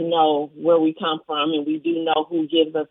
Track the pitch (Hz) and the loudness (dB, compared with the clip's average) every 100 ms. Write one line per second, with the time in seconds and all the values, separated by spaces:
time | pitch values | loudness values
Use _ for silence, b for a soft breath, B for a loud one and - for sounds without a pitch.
0 | 170 165 156 147 147 151 156 170 160 160 | 0 2 2 2 -4 -4 2 4 2 -2
1 | 170 156 - 151 151 156 147 156 165 165 | -4 -6 -6 -4 -2 -2 -2 -4 -2 -2
2 | 160 156 156 170 156 165 156 160 151 | 0 0 0 -4 0 2 2 -2 -6